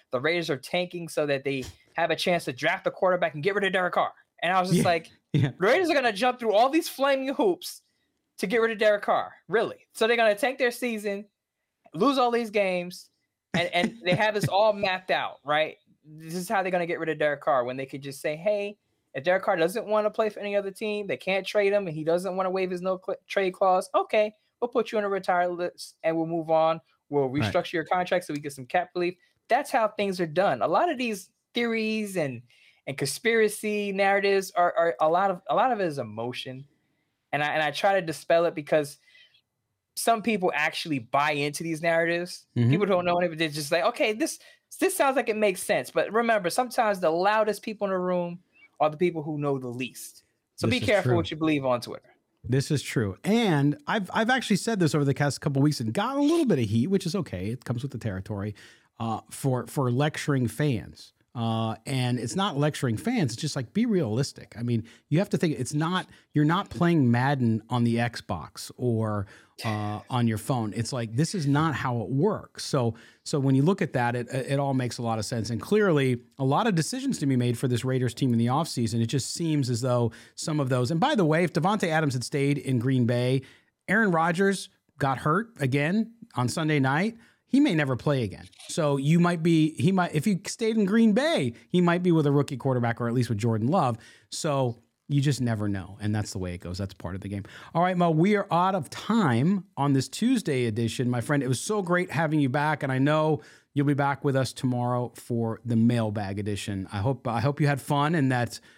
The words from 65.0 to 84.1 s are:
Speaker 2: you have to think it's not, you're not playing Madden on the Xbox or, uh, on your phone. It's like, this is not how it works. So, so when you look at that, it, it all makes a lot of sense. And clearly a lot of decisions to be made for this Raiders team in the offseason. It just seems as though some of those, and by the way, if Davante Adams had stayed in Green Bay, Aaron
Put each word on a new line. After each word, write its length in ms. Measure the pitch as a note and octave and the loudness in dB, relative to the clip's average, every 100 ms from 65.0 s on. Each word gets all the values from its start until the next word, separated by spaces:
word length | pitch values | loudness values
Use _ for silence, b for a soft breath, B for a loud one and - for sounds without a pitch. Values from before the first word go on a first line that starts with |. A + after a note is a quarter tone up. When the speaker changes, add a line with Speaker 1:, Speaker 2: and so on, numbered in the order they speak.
| B | B
Speaker 2:
you 80 | D3 | 0
have 100 | G3+ | 0
to 60 | F#3 | 0
think 220 | F3 C#3+ | 0 -2
it's 160 | B2+ | -4
not, 340 | D3 D#3+ F#3 - b b | -2 -2 -2 -6 b b
you're 140 | D3+ D3+ | 2 2
not 240 | F3 - | 2 -2
playing 400 | - F3 E3 B2 | 0 2 4 4
Madden 520 | A#2+ C3 C#3 A#2 A2 - | 4 2 2 2 0 0
on 160 | B2 | 0
the 120 | A#2 A#2 | 2 2
Xbox 760 | A#2+ - - F2+ C#2+ - - - | 0 -4 -8 -8 -8 -14 -16 -4
or, 480 | B2 A2 A2 G#2 G2 B B B | -2 0 0 -2 -6 B B B
uh, 380 | A2+ G#2+ G#2 G#2 - | -6 -4 -4 -8 -4
on 180 | B2+ A#2 | 0 0
your 120 | G#2+ | 0
phone. 340 | - C3 A2 | -2 -2 -2
It's 200 | G#2 A2+ | -4 -6
like, 200 | C3 A2+ | -6 -6
this 200 | A2+ D#3+ | -2 -2
is 120 | G3 C#3+ | -2 0
not 280 | C#3+ D#3+ | 2 2
how 260 | A2 C3+ A#2+ | -2 -4 -4
it 80 | F#2+ | -2
works. 560 | C3+ G3 E3 - - | 0 0 -2 -8 -12
So, 300 | - C#3+ A#2 - B B | -4 0 0 -4 B B
so 140 | - D3+ | -6 0
when 160 | C3+ | 4
you 80 | C3+ | 4
look 200 | D3 G3 | 4 2
at 100 | E3 | 0
that, 240 | C3 A#2+ B2 | 0 0 -2
it, 120 | A#2 | -4
it 260 | C#3 B2 C#3 | -6 -2 -2
all 140 | C#3 | 0
makes 240 | C3 B2 - | 0 -2 -4
a 60 | |
lot 160 | A#2 A2 | -4 -2
of 80 | G#2+ | -2
sense. 240 | A#2+ A2 | -4 -4
And 100 | A2+ | -4
clearly 640 | - G#3 G#3 D3 C3+ A#2+ - - | 0 2 4 4 2 0 -4 -4
a 60 | |
lot 220 | C3+ D3+ A3+ | 0 2 2
of 80 | |
decisions 440 | E3+ D3 C4 C4+ F#3 | 2 0 -4 -4 -2
to 80 | C#3+ | 0
be 100 | B2+ | 2
made 220 | B2 A#2+ | 2 0
for 100 | C3+ | 0
this 160 | A#2+ | 0
Raiders 300 | B2+ C3 B2 | 0 -2 -2
team 180 | - C3+ | 0 0
in 60 | A#2 | 2
the 80 | A#2 | 2
offseason. 560 | C3+ E3 - A2+ A#2 | 0 -2 -2 -2 0
It 40 | A2+ | 0
just 280 | C#3 - | -2 -4
seems 340 | - E3+ D3+ B2+ | -4 -2 0 0
as 140 | A#2 | -2
though 300 | B2+ B2 A#2 B B B | 0 2 0 B B B
some 220 | - D3+ | -4 -2
of 120 | C3 | 0
those, 200 | B2+ B2 | 0 0
and 80 | D#3+ | 0
by 160 | C#4+ | 0
the 100 | C#4 D#3+ | 2 2
way, 180 | D#3 | 2
if 80 | F3+ | 2
Davante 360 | E3 E3+ G#3 F3 | 2 0 0 0
Adams 260 | D#3 D3+ | 2 0
had 100 | B2+ | -2
stayed 320 | - C#3+ C#3 C#3+ | -4 -2 0 0
in 220 | C3+ B2+ | 0 0
Green 260 | B2 C3 | 2 2
Bay, 380 | A#2 A#2+ B2 C3 C3+ B B B - | 2 2 2 0 -2 B B B -2
Aaron 220 | G3+ G#3+ | 2 2